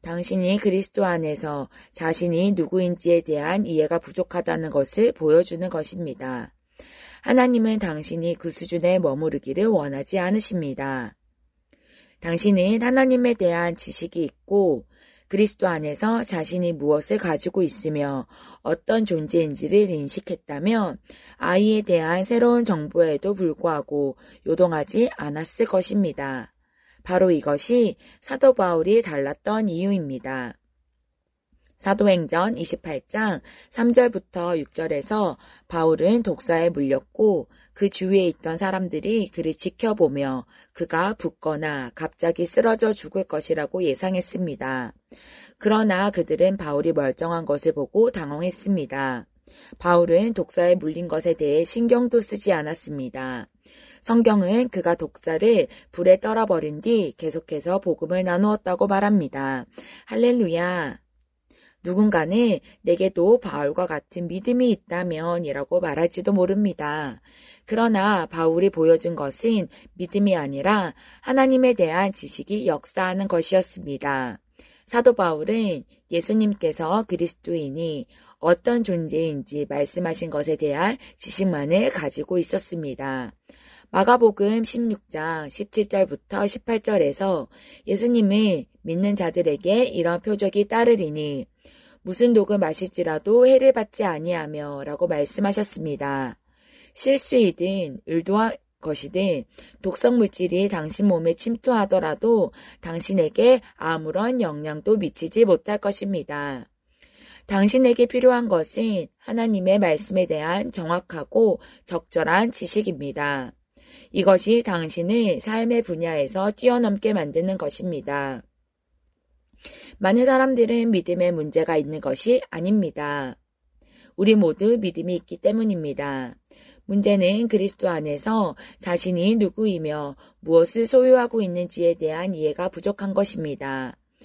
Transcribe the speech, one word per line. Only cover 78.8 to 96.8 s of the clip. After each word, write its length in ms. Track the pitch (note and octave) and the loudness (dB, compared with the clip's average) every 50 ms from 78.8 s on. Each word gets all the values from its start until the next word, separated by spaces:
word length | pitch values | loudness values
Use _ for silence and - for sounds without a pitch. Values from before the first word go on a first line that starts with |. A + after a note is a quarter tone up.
존재인지 840 | A3+ G3+ F#3 E3+ D#3+ D#3 - D#3 E3 D#3+ D3 C#3 C3 - C#3+ D3 C#3+ C#3 | 0 -2 -2 -4 -4 -4 -2 -2 -2 -2 -4 -6 -8 -8 -8 -6 -6 -4
말씀하신 640 | C#3 C#3+ C#3+ C#3+ - F3 F3+ E3 D#3+ D#3+ F3 D#3+ | -2 -2 -2 -2 -2 -4 -4 -4 -4 -6 -6 -6
것에 260 | D3+ D3 D3 D#3+ D#3 | -4 -4 -2 -2 -2
대한 400 | D3 D#3 D3 C#3 D3 F3 G#3 B3+ - - - - - | -2 -2 -2 0 0 0 -2 -2 -4 -10 -18 -20 -16
지식만을 720 | - - - - F#3+ F#3+ E3 D3 C#3+ D3 E3+ G3 A#3 - | -10 -6 -4 -2 0 0 0 -2 0 0 2 2 2 0
가지고 480 | - F#3 D#3 C#3 - - D3 - F#3 F3+ | -2 -4 -6 -6 -6 -8 -6 -4 -2 -2
있었습니다. 920 | E3 - - F#3+ - - - E3+ D#3 C#3 B2+ A2+ C3+ C3+ C3+ C3 B2 A2+ - _ _ - - _ _ - - - _ _ | 0 0 -2 -2 -4 -4 -6 -8 -8 -8 -8 -8 -8 -6 -6 -6 -8 -10 -14 _ _ -20 -20 _ _ -20 -20 -20 _ _
마가복음 760 | - F#3 F#3+ A3+ A#3+ B3 A#3+ A3 G#3 - G3+ G3+ A3 A#3 A3+ | 0 2 4 6 6 6 6 4 4 2 0 0 2 0 -2
십육 460 | - - A#3 A#3 A3+ G#3 - _ _ | -2 -4 -2 -2 -2 -4 -6 _ _
장 400 | - D#3 D#3 E3 E3 D#3+ D3+ D3 | -10 -8 -6 -6 -6 -6 -8 -10
십칠 360 | - - G#3 - - A3 G#3 | -10 -10 -10 -4 -2 -2 -2
절부터 600 | G#3 - G3 F#3+ - C#3+ - _ - G3+ G3+ G#3 | 0 2 0 0 0 -2 -6 _ -8 -4 -2 -2
십팔 340 | G3+ - A#3 - - A3+ A3 | -2 -4 -6 -4 -4 -4 -2
절에서 640 | - - G#3+ F#3+ D#3 C#3 C#3+ - F#3+ G3 F#3 D#3 A#2+ - _ - - - - - _ | 0 0 2 2 2 2 0 -2 -2 -2 -2 -2 -4 -8 _ -20 -20 -20 -20 -12 _
예수님은 800 | - F#3+ G3 A3+ A#3+ B3 A#3 G#3+ G3 G3+ G#3+ A3 G#3 F3+ D3 B2+ - _ _ | -4 -2 0 0 2 4 4 4 4 4 4 2 2 2 0 -4 -8 _ _
믿는 360 | - D#3+ E3 F3 F#3+ G3+ G3+ | -8 -6 -2 -2 0 0 0
자들에게 680 | G3 F#3 E3 D#3+ F3+ E3+ D#3+ D3 C#3+ - F3 G3+ A#3 B3+ | 0 -2 -2 0 0 0 0 0 0 0 0 2 2 2
이런 380 | - - E3+ E3 E3+ E3+ F3 | 0 0 0 0 0 -2 -2
표적이 420 | - G#3+ G#3 G3+ G3+ F#3+ - G3+ G#3 | -2 -2 -2 0 -2 0 0 0 0
따르리니 800 | G3+ A3 A3+ A#3 A#3 A#3 G#3 F3+ D3+ D3+ D#3 D3+ D3 C#3+ C3+ A#2+ - _ _ _ _ _ _ _ _ _ _ - | 0 2 2 4 4 4 2 0 -2 -4 -6 -6 -6 -6 -6 -8 -10 _ _ _ _ _ _ _ _ _ _ -10
무슨 280 | F3+ F#3 - A#3 A#3+ A#3 | -8 0 2 4 6 6
독을 240 | A3 G3+ - G#3 G3+ | 4 4 4 2 0
마실지라도 880 | F#3 D#3 D#3+ - F#3 F3+ - - F3 E3 D#3 D3+ - G3+ A3 A#3+ B3 | 0 -2 -2 -4 -8 -6 -4 -4 -2 -2 -2 -2 0 4 6 6 8
해를 260 | B3+ C4+ B3+ C4 C4+ | 8 8 8 8 6
받지 320 | C4 A#3+ G#3+ - - - G#3+ | 6 4 0 -4 -4 -4 -2
아니하며라고 1000 | F#3+ E3 D3+ D#3+ F3 F3 E3 D#3 D3+ D3+ D3+ D3 D3 C#3+ C#3 C#3 D3 D3 - F3 | -2 -2 -2 -4 -4 -4 -4 -4 -6 -8 -10 -10 -10 -10 -10 -10 -10 -6 -2 -2
말씀하셨습니다. 1300 | E3+ E3+ D3 D3 - - - G3+ G3+ G3+ G#3+ G#3 - - E3 D#3+ D#3 C#3+ - C#3+ C#3 C#3 C3+ C3 A#2+ A#2 - _ _ _ _ _ _ _ - | 0 0 0 0 0 0 0 0 0 0 0 0 0 -2 -2 -4 -6 -6 -4 -4 -4 -4 -4 -4 -6 -8 -12 _ _ _ _ _ _ _ -20